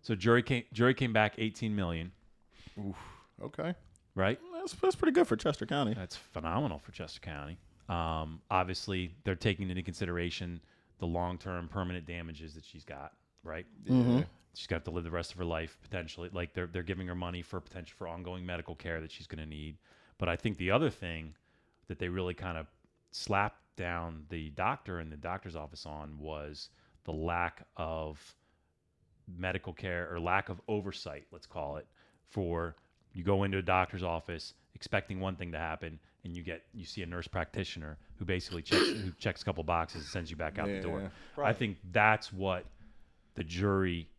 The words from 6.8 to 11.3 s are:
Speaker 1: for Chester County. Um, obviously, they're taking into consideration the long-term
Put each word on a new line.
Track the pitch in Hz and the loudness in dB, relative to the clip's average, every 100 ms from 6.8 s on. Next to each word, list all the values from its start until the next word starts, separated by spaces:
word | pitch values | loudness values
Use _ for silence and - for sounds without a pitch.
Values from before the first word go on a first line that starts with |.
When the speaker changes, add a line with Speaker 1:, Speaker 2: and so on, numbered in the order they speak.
Speaker 1:
for | - | -8
Chester | - 80 - | -12 -10 -10
County. | - 73 71 90 - _ - | -8 -8 -8 -10 -16 _ -4
Um, | 87 82 80 78 80 _ | 0 2 0 -2 -8 _
obviously, | 95 92 90 - 92 90 - | 4 4 0 -2 0 -2 -2
they're | - 90 | -2 2
taking | 110 92 95 | 2 2 0
into | 90 | -2
consideration | 85 85 90 87 87 - 87 85 - _ _ _ | -4 -2 0 0 0 -2 -6 -8 -12 _ _ _
the | 87 | 0
long-term | 85 87 | 2 0